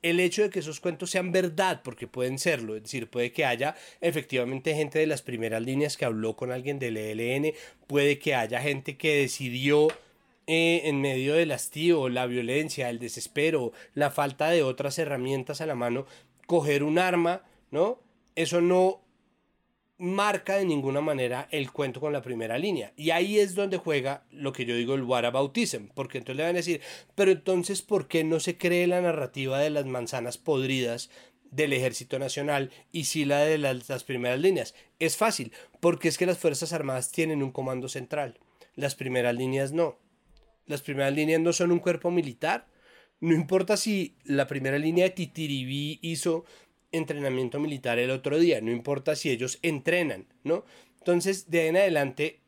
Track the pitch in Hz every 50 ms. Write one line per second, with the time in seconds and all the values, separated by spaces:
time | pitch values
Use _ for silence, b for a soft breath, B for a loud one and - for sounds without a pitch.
0 | - 170 170 175 180 180 175 - 208 202 196 185 147 156 151 - - 180 165 -
1 | 185 175 - 185 180 185 175 185 185 175 156 160 190 185 170 139 _ 127 123 -
2 | 120 - - 127 127 127 131 135 - 180 156 127 117 107 107 110 107 - - 127
3 | 113 - - 123 120 120 120 - 151 131 120 117 131 151 151 B B B B B
4 | - 170 151 156 - - 135 127 120 120 131 135 127 165 151 151 156 143 143 156
5 | 160 156 151 131 - - 123 110 113 110 110 113 117 127 135 139 147 147 - -
6 | 151 123 113 107 110 110 107 - 127 123 127 127 127 143 143 135 127 120 113 110
7 | 107 107 107 110 117 120 127 139 147 156 151 B B B B B _ _ 139 143
8 | 143 147 143 143 - 156 139 127 113 110 120 123 135 147 143 135 135 - 139 _
9 | - 156 151 143 139 123 - - 139 123 120 127 131 139 147 147 151 156 - b
10 | b b b b b b b b _ - 160 165 165 165 170 170 147 156 143 139
11 | 139 139 131 131 131 139 147 165 170 156 139 127 - - - 147 160 175 170 156
12 | 135 127 123 127 127 123 123 123 120 117 131 147 156 156 - 147 131 120 120 117
13 | 123 113 - 120 - - _ 147 147 160 160 147 123 113 B B B B B -
14 | 147 143 139 - 143 143 131 - 151 160 170 170 147 131 127 - 139 139 139 -
15 | 160 147 143 123 123 131 135 135 127 - 147 - 160 156 143 120 120 120 120 131
16 | 139 B B B B B _ _ _ - 170 170 147 147 143 139 143 151 156 170
17 | 185 185 180 170 170 170 180 190 b b b b b _ - 147 175 214 247 -
18 | _ _ _ _ _ _ _ - 165 - 170 175 170 175 180 185 185 190 190 -
19 | _ _ _ _ _ _ _ _ _ _ _ _ _ _ _ _ _ _ _ _
20 | 180 180 190 202 202 208 202 185 - - 196 202 196 180 156 143 135 139 135 143
21 | 151 160 147 135 127 120 123 127 147 - - 151 135 127 - - 143 131 123 131
22 | - 151 147 139 117 127 123 113 113 110 117 131 165 208 185 135 104 101 _ -
23 | 151 160 165 170 180 202 208 208 202 190 175 196 202 196 196 180 - 165 151 139
24 | 127 135 143 - _ _ - 143 143 139 135 - 123 117 120 120 120 120 135 135
25 | 127 120 127 120 117 120 120 131 139 143 - 233 233 - - 117 104 101 _ -
26 | 135 131 - 131 113 - 131 135 156 170 175 180 160 170 170 147 B B B B
27 | B B _ - 202 190 190 151 - 190 190 180 175 - 196 185 - - - 143
28 | 139 - - 165 160 160 165 160 - 190 170 - - 175 175 175 175 175 180 180
29 | 180 175 165 151 135 123 - 135 135 131 131 139 147 156 151 147 139 135 127 123
30 | 120 113 - 127 117 123 - - _ - 147 131 131 131 135 131 123 117 117 123
31 | - B B B B B B _ _ - - 131 151 143 139 127 127 127 120 -
32 | 123 _ - 131 139 127 - 151 143 147 147 139 135 131 B B B B - 170
33 | 147 - - 160 147 139 143 143 147 156 160 151 143 135 131 123 120 - 135 123
34 | - - 135 123 120 123 123 131 160 190 196 156 113 - B B B B _ _
35 | 165 160 - - 214 226 208 - 127 113 B B B B B B - 170 170 -
36 | - 165 147 - 180 180 180 175 - 165 143 135 170 151 170 156 147 135 131 127
37 | 123 - - - 160 160 156 143 135 131 131 - 131 131 131 127 127 131 - 139
38 | 127 - - 151 143 120 - _ b b b b b b b - 139 139 135 -
39 | 139 131 127 127 120 120 120 120 127 127 131 135 139 135 147 165 170 151 - _
40 | _ _ _ _ _ _ - - _ _ _ _ _ - 147 139 - - 143 135
41 | 139 139 139 151 151 156 160 160 160 175 165 - 180 175 175 170 - 185 170 156
42 | - 175 175 180 156 139 117 _ - 156 202 240 - _ b b b b b b
43 | b b b _ - 165 165 160 165 139 190 190 190 185 214 202 - 220 - 196
44 | 175 - _ _ _ - 139 139 135 135 139 135 131 135 139 143 151 160 165 175
45 | 185 185 185 190 175 143 - 160 156 147 143 135 127 127 135 143 147 147 156 -
46 | - 165 165 143 - 175 165 165 170 B B B B B B _ _ _ - 165
47 | 156 - 156 147 143 135 127 127 131 120 - 143 147 151 147 131 - 123 117 120
48 | 123 127 131 135 - 143 143 160 170 170 147 113 110 113 120 120 120 143 143 139
49 | 135 - 151 139 - 151 131 113 127 127 - - - 170 156 139 - 160 170 180
50 | 170 147 110 92 - _ _ _ _ 143 165 180 B B B B B B B _
51 | - 180 175 175 175 196 196 190 - - 160 170 160 160 160 185 202 190 165 151
52 | 139 139 135 - 147 160 - _ _